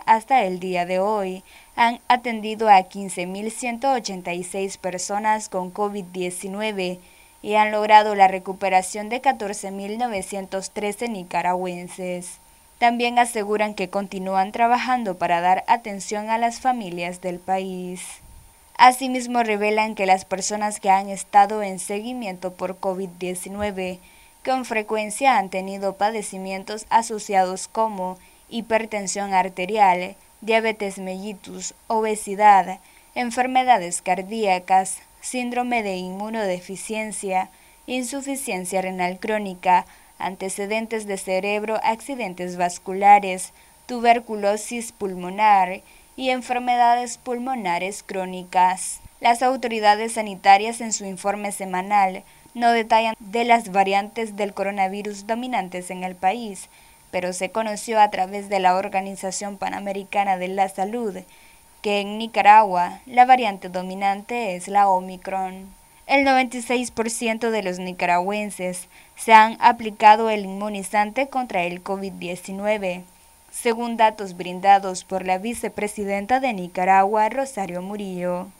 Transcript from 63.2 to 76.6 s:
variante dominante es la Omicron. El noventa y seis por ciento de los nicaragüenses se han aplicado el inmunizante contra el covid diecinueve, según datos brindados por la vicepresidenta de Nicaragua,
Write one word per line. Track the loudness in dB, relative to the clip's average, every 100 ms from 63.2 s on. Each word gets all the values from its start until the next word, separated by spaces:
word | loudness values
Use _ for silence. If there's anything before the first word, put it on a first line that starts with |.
| 8
variante | 6 4 -4 -8
dominante | -8 -6 -2 -2 -2 -4 -6 -4 -6
es | 0
la | 4 4
Omicron. | 4 0 -10 -8 -6 -6 -10 -18 -20 _ _ 0
El | 4
noventa | 6 4 2 -4
y |
seis | -4 -2 -2
por | -4 -4
ciento | -4 -4 -2 -2
de | -2
los | -2 -4
nicaragüenses | -8 -2 0 2 0 -4 -6 -6 -8 -8 -12 -20 -20 -6
se | 6
han | 8 8 6
aplicado | 4 4 -2 6 8 8 6
el | 0 -2
inmunizante | -6 -6 -6 -2 0 0 -2 -2
contra | -4 -2 -2
el | -2 -4
covid | -6 -6 -6
diecinueve, | -8 -8 -8 -10 -6 -2 -2 -2 -6 -12 _ _ _ _
según | -4 -2 -2 -4 2
datos | 2 2 -8 -8
brindados | -10 0 4 4 4 -6
por | -6 -6 -2
la | -2
vicepresidenta | -2 -6 -6 -4 -6 -4 -4 -4 0 0
de | 0
Nicaragua, | -4